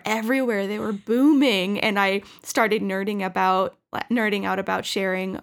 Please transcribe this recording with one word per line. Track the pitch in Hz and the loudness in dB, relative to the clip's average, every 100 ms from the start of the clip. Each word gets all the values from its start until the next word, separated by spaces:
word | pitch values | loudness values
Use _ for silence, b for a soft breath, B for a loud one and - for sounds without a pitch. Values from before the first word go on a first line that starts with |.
| - | -4
everywhere. | 220 220 269 254 208 196 | -4 0 0 0 -2 -2
They | 208 | -4
were | 220 | -4
booming, | 202 - 240 285 285 277 196 185 202 | -6 -2 4 6 6 4 4 0 0
and | 220 202 | 0 2
I | 196 196 B B | 0 0 B B
started | - 269 220 214 | -6 0 2 2
nerding | 196 190 196 208 190 | 0 -2 -2 -4 -4
about, | 185 185 185 185 _ _ - - | 0 2 2 0 _ _ -8 -2
nerding | 240 214 202 196 | 0 0 -2 -2
out | 190 | -4
about | 190 185 - | -2 -4 -4
sharing | 202 190 185 190 190 | -4 -2 -2 -4 -8